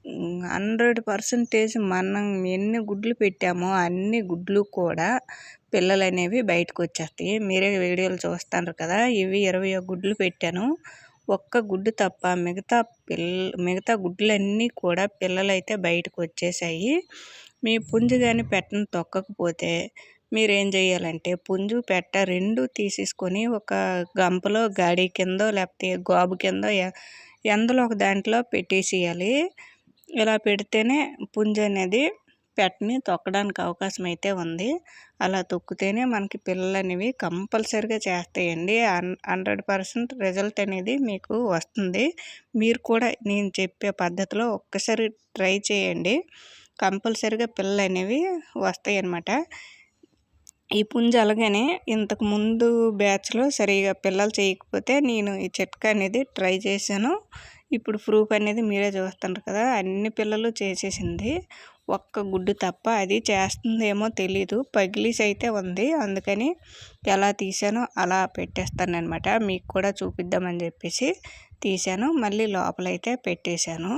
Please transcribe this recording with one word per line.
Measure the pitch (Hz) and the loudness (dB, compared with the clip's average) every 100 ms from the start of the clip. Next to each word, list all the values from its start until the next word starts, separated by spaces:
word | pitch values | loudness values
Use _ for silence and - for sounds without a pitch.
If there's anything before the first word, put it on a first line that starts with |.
ఉమ్, | - - 175 180 | -10 -8 -6 -6
హండ్రెడ్ | 180 175 208 226 240 233 | -4 -2 -2 2 4 2
పర్సెంటేజ్ | 226 202 - 247 233 220 220 226 | 0 -4 0 0 2 2 2 0
మనం | 196 185 190 202 208 196 | 0 0 0 0 0 0
ఎన్ని | 185 185 208 226 | 0 0 0 -2
గుడ్లు | 208 202 220 | -2 -4 -2
పెట్టామో | 233 208 - 185 180 180 | 2 0 2 -2 0 2
అన్ని | 190 175 180 202 226 | 2 2 0 0 0
గుడ్లు | 185 175 180 202 202 | -2 -6 0 0 0
కూడా | - 175 165 180 254 - - - - _ | -2 -2 0 0 0 -4 -18 -20 -20 _
పిల్లలు | 202 185 190 | 2 4 4
అనేవి | 190 180 175 240 | 4 2 0 0
బయటకు | 214 170 170 - | 2 2 0 -2
వచ్చేస్తాయి. | 170 - 156 - 175 214 | -4 -4 -8 -6 -4 -2
మీరే | 202 190 196 196 | 0 2 2 2
వీడియోలు | 180 180 185 180 | 0 0 0 -2
చూస్తున్నారు | 170 175 - 180 175 | -4 -6 -2 -2 -2
కదా, | 160 165 196 247 | -6 -2 2 2
ఇవి | 220 190 196 | 2 0 2
ఇరవై | 196 185 190 | 2 2 0
ఒక్క | 190 185 | -2 -4
గుడ్లు | 185 190 | -4 -2
పెట్టాను. | 208 185 - 165 180 240 339 - - - _ - | 0 -2 0 -2 0 -2 -2 -6 -20 -20 _ -2
ఒక్క | 196 - 247 | -2 0 -2
గుడ్డు | 214 190 208 | 0 -2 -2
తప్ప | 220 190 - 180 | 0 -2 0 -2
మిగతా | 180 175 180 - 233 226 _ | 0 -2 -4 0 2 2 _
పిల్ల-, | - 175 170 185 185 185 | -8 -4 -2 -2 -4 -2
మిగతా | 180 185 208 | -2 0 0
గుడ్లన్నీ | 220 180 180 208 208 196 208 233 | 0 -2 0 2 2 2 0 -2
కూడా | - 180 175 202 | 0 0 2 0
పిల్లలైతే | _ 185 185 196 190 180 | _ -2 0 2 0 -2
బయటకు | 214 180 170 170 - | -2 0 0 -2 -6
వచ్చేసాయి. | 170 - 175 180 170 165 214 330 - - - - - _ | -6 -2 -4 -2 -6 -2 0 0 -2 -20 -20 -20 -20 _
మీ | 226 226 | 0 0
పుంజు | 226 226 240 | 0 2 4
కానీ | 254 240 233 | 4 4 2
పెట్టను | 226 196 - 202 | 2 0 0 -4
తొక్కకపోతే | 208 175 165 190 190 202 175 165 170 170 190 - - _ _ | -2 -4 -2 -6 -6 -4 -2 -2 -2 -2 -4 -12 -20 _ _
మీరేం | 220 214 202 196 | 2 4 4 4
చేయాలంటే | 190 185 180 170 160 175 | 4 4 2 0 -4 -4
పుంజు | 180 - 190 202 240 240 | -4 -2 -2 0 -2 0
పెట్ట | 185 180 196 | -2 0 0
రెండు | 190 180 196 226 254 | 2 2 0 0 -2
తీసేసుకొని | - 202 196 196 - 185 190 233 | -2 -4 -2 -6 -4 -4 -2 -2
ఒక | 220 - 196 190 180 175 190 | -2 -2 0 0 0 -2 2
గంపలో | 180 180 202 214 226 | 2 2 2 2 2
గాడి | 196 175 175 185 | 2 2 4 0
కిందో | - 185 190 214 | 0 -2 2 2
లేకపోతే | 202 180 _ 185 185 | 2 -2 _ -4 -4
గోబు | 180 180 180 | 2 4 4
కిందో | 185 196 190 214 | 0 -2 0 0
ఎ-, | 202 185 - - - - _ | 0 -2 -6 -20 -20 -20 _
ఎందులో | 220 208 226 254 | 0 2 4 2
ఒక | 240 | 2
దాంట్లో | 208 196 196 214 233 | 2 2 2 2 0
పెట్టేసేయాలి. | 240 - 175 190 185 185 175 170 190 277 359 - - _ _ _ - | 0 -2 2 0 2 0 0 0 0 2 0 -6 -20 _ _ _ -8
ఇలా | 277 220 214 | 0 2 2
పెడితేనే | 214 202 208 220 226 285 285 285 208 | 2 0 2 0 2 2 0 -6 -6
పుంజు | 214 214 214 | 0 0 2
అనేది | 208 196 185 214 311 427 _ _ _ - | 0 0 2 2 0 -2 _ _ _ 0
పెట్టని | 190 - 208 262 | 0 0 -2 -2
తొక్కడానికి | - 175 - 196 202 185 | -2 -2 0 0 -2 -2
అవకాశం | 175 175 196 - | -4 -2 -6 -4
అయితే | 180 170 196 | -6 -2 -2
ఉంది. | 190 165 165 214 339 - - - _ | -2 -4 -4 -2 -4 -8 -20 -20 _
అలా | 190 190 | 0 0
తొక్కితేనే | 180 180 - 180 196 220 | -2 -6 -6 -4 -2 0
మనకి | 254 220 196 208 | 0 -2 -4 -8
పిల్లలు | - 185 185 196 | -6 -2 -2 -2
అనేవి | 185 180 220 254 | -2 -2 -4 -4
కంపల్సరీగా | 170 170 202 220 214 220 214 220 | -4 -4 -2 -2 0 -2 -2 -2
చేస్తాయండి. | 196 180 175 185 175 165 180 220 | -2 -4 -4 -4 -2 -2 0 2
హన్-, | 226 175 180 185 - | 2 2 -2 -6 -4
హండ్రెడ్ | 185 190 208 | -2 -2 -2
పర్సెంట్ | 202 196 190 240 240 262 | -2 -2 -2 -6 -6 -2
రిజల్ట్ | 190 185 208 214 | -2 0 -2 -2
అనేది | 196 190 190 277 | -2 -2 -2 0
మీకు | 247 190 - 220 240 | -2 -4 -4 -2 0
వస్తుంది. | 170 - - 185 185 277 - - - _ | 0 -2 -4 -2 0 0 -2 -18 -20 _
మీరు | 220 226 233 | 0 2 2
కూడా | - 226 240 - 208 | 2 2 2 -2 -2
నేను | 202 202 | 0 0
చెప్పే | 185 185 _ 202 | -2 -4 _ -4
పద్ధతిలో | 190 175 180 190 208 233 | 0 -2 0 -2 0 0
ఒక్కసారి | 202 _ 196 - 220 220 220 _ | -2 _ -4 0 0 0 -4 _
ట్రై | - 190 196 | 0 2 2
చేయండి. | - 208 185 170 170 269 - - - - - - | 0 0 0 0 0 0 -2 -18 -20 -20 -20 -2
కంపల్సరీగా | 190 196 226 220 220 220 233 | 0 2 -2 -2 -2 0 -2
పిల్లలు | - 196 202 | -2 0 0
అనేవి | 196 185 185 269 370 349 - - | 2 0 0 0 0 -4 -6 -2
వస్తాయి | 190 185 - 202 | -2 -2 -2 0
అన్నమాట. | 185 175 180 240 240 - - - _ _ _ _ _ _ - _ - | 0 -4 -2 -2 -2 -12 -20 -20 _ _ _ _ _ _ -20 _ -2
ఈ | 208 | 0
పుంజు | 214 240 233 240 | 0 2 4 6
అలాగనే | 214 214 220 202 269 - - | 4 4 2 4 2 0 -2
ఇంతకు | 220 208 202 | -2 -2 -2
ముందు | 208 208 214 226 233 233 226 | 0 2 0 2 4 4 2
బ్యాచ్‌లో | 202 202 196 - 233 277 | 2 2 2 0 0 0
సరిగా | 277 202 196 196 | 2 2 4 2
పిల్లలు | 190 190 190 208 | 0 0 2 0
చేయకపోతే | 208 196 185 - 196 - 277 | 2 0 0 -4 -4 2 2
నేను | 277 226 202 196 | 2 2 -2 -2
ఈ | 185 | -6
చిట్కా | - 185 - 220 | -4 -6 -2 0
అనేది | 214 190 233 269 | 2 2 -2 -4
ట్రై | - 185 190 | -2 0 2
చేశాను. | 208 196 - 196 240 403 - - - - _ | 0 -2 -2 0 0 -2 -6 -20 -20 -20 _
ఇప్పుడు | 226 - 208 | -4 -2 -4
ప్రూఫ్ | - 214 214 | 2 4 4
అనేది | 214 208 214 | 2 2 0
మీరే | 220 196 202 | 0 0 0
చూస్తున్నారు | 196 190 - 190 185 | -2 -6 -6 -6 -6
కదా, | - 196 247 | -4 -2 0
అన్ని | 226 185 196 214 | 0 -2 -2 -2
పిల్లలు | 214 214 214 226 | -2 -2 0 -2
చేసేసింది. | 226 196 185 196 - 175 170 214 339 370 - - _ - | -2 -4 -4 -6 -4 -6 -4 -4 -4 -8 -20 -20 _ -4
ఒక్క | 196 _ - | -4 _ -6
గుడ్డు | 202 190 185 | -2 -2 -2
తప్ప | 202 185 - 220 | 0 -2 -2 0
అది | 226 190 214 | 0 2 0
చేస్తుందేమో | 226 196 190 - 233 226 214 202 220 | 2 2 0 0 -2 2 2 2 -2
తెలీదు, | 226 185 196 185 214 269 | -2 -2 -2 0 -2 0
పగిలిసి | 220 190 202 220 233 | 0 0 0 0 2
అయితే | 214 202 233 | 0 2 -2
ఉంది. | 214 185 180 254 | -2 -4 -2 0
అందుకని | 320 214 190 - 202 262 359 - - - - - | 0 0 -2 -2 0 -2 -4 -12 -20 -20 -6 0
ఎలా | 190 202 | 4 2
తీసానో | 202 190 190 202 226 247 - | 0 -4 -2 0 0 -2 -2
అలా | 180 185 | 2 2
పెట్టేస్తానన్నమాట. | 180 - 180 - 185 - 180 170 165 165 185 220 | 0 -4 -8 -6 -6 -2 -2 -2 -4 -4 0 0
మీకు | 208 185 - | 0 -4 -4
కూడా | 190 196 | -2 -2
చూపిద్దామని | 196 185 185 180 180 180 175 | -2 -6 -6 -2 -2 -2 -4
చెప్పేసి | 170 _ 170 - 269 381 - - - - | -6 _ -8 -2 -2 -2 -10 -20 -20 -6
తీశాను. | 196 185 190 185 262 | -2 -2 -2 -2 0
మళ్ళీ | 330 208 208 220 | 0 0 0 0
లోపలైతే | 190 180 180 180 180 226 | 0 -2 -2 -4 -4 -4
పెట్టేశాను. | 247 202 170 - 170 - 165 180 | -4 -4 -6 -4 -4 -4 -4 -4